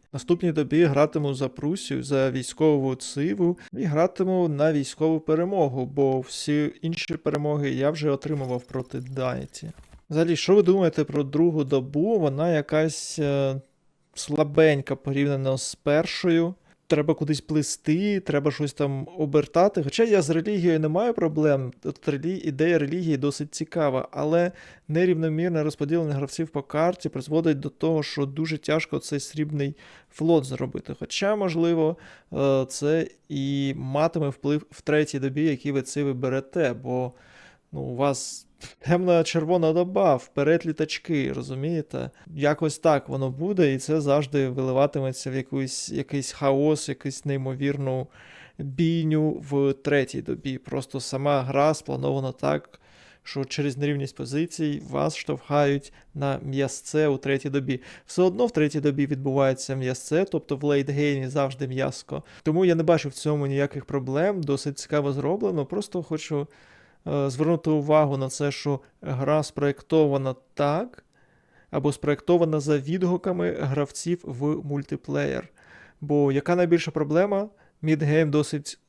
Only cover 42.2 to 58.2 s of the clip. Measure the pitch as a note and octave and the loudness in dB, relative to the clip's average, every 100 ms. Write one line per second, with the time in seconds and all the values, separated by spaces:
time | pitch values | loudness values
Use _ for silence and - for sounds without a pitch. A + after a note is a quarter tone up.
42.2 | - D#3 C#3+ D3 D#3+ - E3 C#3+ - C3+ | -14 0 0 2 0 0 2 2 0 -4
43.2 | C3 C3 F3 G3 D3+ C3+ C3+ D#3 C#3+ C#3+ | -4 -4 -2 2 2 2 0 0 2 2
44.2 | C3+ C#3+ C3+ B2+ C3 C3 C#3+ D3 C3+ B2+ | 2 0 0 0 0 2 2 2 -4 -6
45.2 | C3+ C3 B2+ C#3 C3+ - - C#3 C#3 C#3+ | -6 -6 -4 -4 -4 -6 -6 -6 -4 -4
46.2 | C3 - C#3 C#3 D3 D3+ - C3 C#3 C3+ | -6 -2 2 4 4 2 -2 -8 -8 -8
47.2 | D3 C#3 C3+ C3+ C#3+ C#3+ C3+ C3 C3 - | -4 -4 -4 -4 -2 -2 -2 -4 -6 -12
48.2 | - - - - C#3+ C3 E3 E3 D#3 D#3 | -20 -20 -20 -12 -6 0 2 2 2 2
49.2 | D#3 - C#3+ C#3+ C#3 C3+ - C#3+ B2+ C3+ | 2 -2 -2 0 2 0 0 0 0 -4
50.2 | - - C#3 C3 - C3+ C3 C3+ - C3 | -6 -6 -6 -8 -6 -8 -6 -8 -6 -4
51.2 | C#3+ C#3+ B2+ C3+ D3 D3+ - C3+ C#3 C#3 | 0 0 0 2 2 2 -4 -4 -2 -2
52.2 | C3+ B2+ C#3+ D3 - - _ - - _ | -4 -4 -2 -2 -4 -20 _ -20 -20 _
53.2 | - C#3 C3+ - C#3+ C3 D3 C#3+ C#3 - | -12 -8 -6 -4 -4 -2 -2 -2 -4 -8
54.2 | B2+ C#3 E3 - D3+ D3 C3+ C#3 D3+ D3+ | -6 -4 -4 -2 -4 -4 -6 -2 -2 -4
55.2 | - C#3 - D3 C#3+ C#3 - - _ D3 | -6 -6 -2 2 2 0 -4 -20 _ -6
56.2 | C#3 C3+ C#3+ C3+ C3+ - - D3+ D3+ C3+ | -4 -4 -4 -2 -2 -4 -4 2 2 2
57.2 | C#3 C#3 D3 C#3 C3 B2+ - - - - | 0 -2 0 -2 -2 -4 -8 -20 -6 2